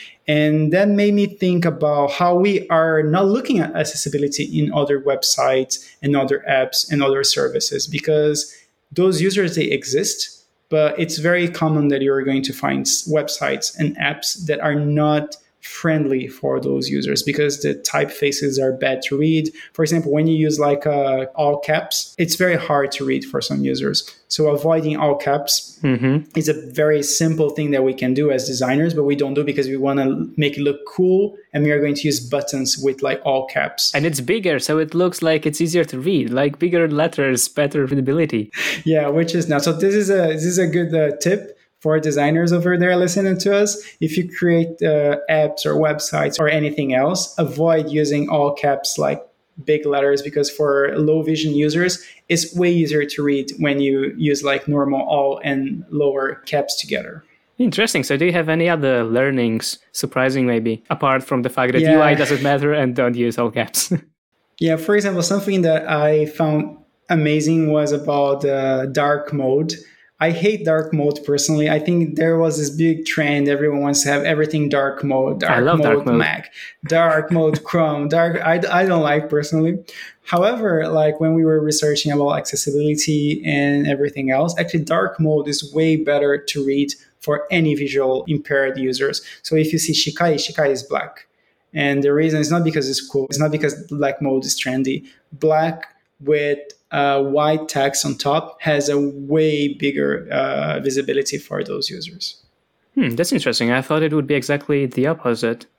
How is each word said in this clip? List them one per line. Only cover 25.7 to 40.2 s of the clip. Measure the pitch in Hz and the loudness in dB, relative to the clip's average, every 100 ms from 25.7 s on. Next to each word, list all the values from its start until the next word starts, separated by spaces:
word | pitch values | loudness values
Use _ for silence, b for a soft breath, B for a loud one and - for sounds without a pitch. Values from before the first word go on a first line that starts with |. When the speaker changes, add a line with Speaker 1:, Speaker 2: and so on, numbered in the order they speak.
| - | -4
Speaker 2:
Mm-hmm. | 143 123 131 143 151 - | -2 0 2 0 -2 -2
Speaker 1:
is | 156 | -2
a | 151 131 | -2 -4
very | 131 151 151 | 0 2 2
simple | 143 - 160 160 147 | 0 0 0 2 0
thing | 147 151 | 0 0
that | 139 | 2
we | 131 | 2
can | 131 127 | 0 -2
do | 131 147 | 0 2
as | 131 123 | 0 -2
designers, | 123 127 135 165 | -2 0 2 2
but | 151 | 0
we | 143 | 0
don't | 143 139 | 0 0
do | 143 | -2
because | 147 143 131 | -2 0 -2
we | 135 | -2
wanna | 139 139 131 143 165 - | 0 0 0 -2 -4 0
make | 143 143 | 0 0
it | |
look | 143 139 - | -2 -4 -6
cool, | - 185 185 208 B B | 0 2 2 0 B B
and | 156 | -2
we | 147 | 2
are | 147 | 2
going | 147 | 0
to | 143 | -2
use | 151 135 | -2 -4
buttons | 120 143 143 139 131 - | -4 -6 -4 -4 -4 -2
with, | 135 135 | -2 -2
like, | 139 131 | -4 -4
all | 147 135 131 | -2 -2 -2
caps. | - - - - | -4 -4 -2 -2
Speaker 2:
And | 143 160 | 0 0
it's | 143 | -2
bigger, | 123 220 185 139 | -2 0 0 0
so | - 156 | 0 0
it | 156 | 0
looks | 165 180 175 | 2 0 0
like | 165 156 | 0 0
it's | 156 147 | 0 -2
easier | 170 170 | 0 2
to | 160 127 | 0 -2
read, | 143 196 120 | -2 0 0
like, | 123 143 139 | 0 0 0
bigger | 175 175 165 | 0 2 2
letters, | 147 160 - 135 123 - | 2 0 0 0 0 -2
better | - 143 151 | 0 0 0
readability. | 131 139 131 151 160 117 104 B B B | 0 0 0 0 0 -2 -4 B B B
Speaker 1:
Yeah, | 160 156 143 | 2 2 2
which | 151 165 | 2 0
is | 170 160 | 0 0
not. | 143 | 0
So | 160 | 0
this | 160 196 | 2 2
is | 208 196 | 2 2
a, | 196 | 2